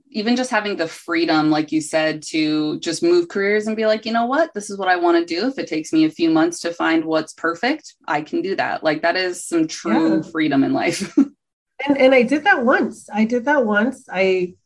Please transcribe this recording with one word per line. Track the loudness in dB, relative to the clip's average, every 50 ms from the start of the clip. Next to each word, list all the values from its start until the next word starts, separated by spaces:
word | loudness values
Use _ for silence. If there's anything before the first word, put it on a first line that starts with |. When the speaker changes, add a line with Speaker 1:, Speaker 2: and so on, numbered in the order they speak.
| _ _
Speaker 1:
even | -8 -4 0 0 0
just | 0 0 -2
having | -2 -4 -2 -2 -4
the | -4 -4
freedom, | -6 -6 -12 -8 -4 -2 -2 0 2 2 2 2 2
like | 2 0 0 -2 -2
you | -4
said, | -4 0 -2 0 0 0 -2 -4 -10 -6
to | -2 -2 0 0 0 -2 -2 -2 -4 -6
just | -6 -6 -6 0 2
move | 4 4 4 2 0
careers | -2 -2 0 0 0 0 0
and | -2 -4
be | -2 0
like, | 0 0 0 -2
"You | -4 -2
know | -2 0
what? | 0 2 0 0 0 -2
This | -10 -10 -10
is | -8 -4
what | 0 0
I | 2
wanna | 2 4 4 4 2 2
do. | 0 -4 -2 -2 -2
If | -2 -4
it | -6
takes | -4 -4 -6 -6 0 2
me | 2 2
a | 2
few | 2 0 0 2
months | 4 2 2 0 -2 -4
to | -6 -8 -6
find | -2 -2 0 0 0 0
what's | 0 -2 -2 -2 -4 -12
perfect, | -4 -4 -4 -4 -2 -2 -2 -2 -4 -8 -18 -20 _ _
I | -4 -4 -4 -4
can | -4 -6 -4 -4
do | -4 -4
that." | -2 -2 -4 -4 -2 0
Like, | -2 -2 0 0
that | 0 0
is | 0 -2 -4 -6 -8 -8
some | -4 0 0 0
true | 0 -4 -8 -2 0 0 2 2 2 0
Speaker 2:
Yeah. | 0 -2
Speaker 1:
freedom | -4 -4 -2 0 2 2 2 2
in | 2 0
life. | 0 0 -2 -2 -4 -6 -2 2 2 2
<laughs> | 2 0 _ _ _ _ _ _ _ _ _ -2
Speaker 2:
And, | -2 2
and | 4 6 6 6
I | 6 4
did | 4 0 0 4
that | 2 2 4 4
once. | 2 2 2 0 -2 -6 -12 -18 -8
I | -2 0 0
did | 0 0 -2 0
that | 0 2 2 2
once. | 2 2 0 0 0 -4 -6 -14 -10
I | -2 0 0 2 2 0 -2 -4 -8 _ _